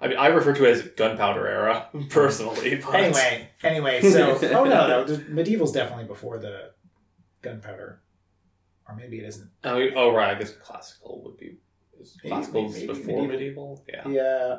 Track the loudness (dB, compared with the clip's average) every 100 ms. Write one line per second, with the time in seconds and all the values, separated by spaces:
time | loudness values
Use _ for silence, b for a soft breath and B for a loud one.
0 | -4 2 4 4 4 6 6 6 0 -2
1 | -2 0 -2 0 -2 -2 0 -2 -4 -12
2 | 0 4 4 2 -4 -4 -4 -4 0 2
3 | 4 4 2 -2 -10 _ -2 0 0 4
4 | 6 6 6 2 2 4 6 4 4 2
5 | 0 -4 -4 -2 0 0 0 -2 -4 -8
6 | -14 -14 -12 -10 -10 -14 -16 _ _ _
7 | _ _ _ _ -14 -14 -14 -16 -16 -20
8 | _ _ _ _ _ _ _ _ -18 -18
9 | -14 -14 -14 -16 -20 _ -4 0 0 4
10 | 4 4 2 -2 -8 -12 -20 -20 -20 -20
11 | -18 -18 -18 -20 -20 -20 _ _ _ _
12 | -20 -18 -8 -8 -4 -4 -4 -6 -10 -8
13 | -6 -4 -4 -4 -8 -10 -16 -18 -16 -12
14 | -4 0 0 0 -2